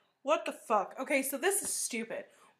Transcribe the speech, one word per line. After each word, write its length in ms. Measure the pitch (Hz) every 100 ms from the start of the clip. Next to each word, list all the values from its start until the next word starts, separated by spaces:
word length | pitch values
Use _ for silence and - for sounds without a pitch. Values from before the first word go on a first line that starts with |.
| _ _
What 240 | 269 330 302
the 80 |
fuck? 420 | - - 214 185 -
Okay, 240 | 262 277
so 140 | 269 269
this 240 | 349 403
is 100 | -
stupid. 520 | - - 226 226 127 - _ - -